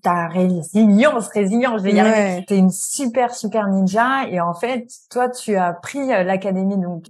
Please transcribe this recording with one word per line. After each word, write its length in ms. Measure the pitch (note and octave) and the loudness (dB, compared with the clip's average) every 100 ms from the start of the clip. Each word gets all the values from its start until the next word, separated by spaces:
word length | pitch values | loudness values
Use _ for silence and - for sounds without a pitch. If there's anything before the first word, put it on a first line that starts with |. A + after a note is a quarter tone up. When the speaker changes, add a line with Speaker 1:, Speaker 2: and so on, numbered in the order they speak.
Speaker 1:
ta 240 | F#3 F3 E3+ | -2 -2 -2
résilience, 1000 | F3+ F#3 F3+ D3+ G#3 A3 G3+ D4 B3 F#3+ | 0 0 0 -2 2 6 6 4 2 -2
résilience, 500 | G#3 F#3+ A#3 B3+ A3 | -2 0 0 0 0
je 60 | |
vais 80 | F#3+ | 2
y 80 | G#3 | 4
arriver. 380 | A3 A3 G3+ F3+ | 4 4 0 -2
Speaker 2:
Ouais. 60 | F#3+ | 0
Speaker 1:
T'es 100 | G3 | 2
une 140 | F#3 | 4
super, 600 | F3 - - C4 A#3+ A#3+ | 2 -6 -6 -4 0 -2
super 360 | - G#3+ A3 G3+ | -2 -4 -2 0
ninja. 600 | F#3+ F#3 G#3+ B3 C4+ C4 | 0 0 2 0 0 -4
Et 120 | F3+ | -4
en 120 | E3+ | -4
fait, 360 | E3+ A#3+ B3+ A#3 - _ | -4 -4 -4 -8 -16 _
toi, 160 | B3 B3 | -2 -2
tu 260 | B3 - | -4 -2
as 200 | G3 F3 | 0 0
pris, 380 | F3 - C#4 C4 | -2 -8 -6 0
euh, 120 | G#3 | 0
l'académie, 520 | F3+ F#3+ G3 F#3+ F#3+ G3+ | 0 -2 -2 -2 0 -2
donc 280 | F3 E3+ - | -2 -6 -8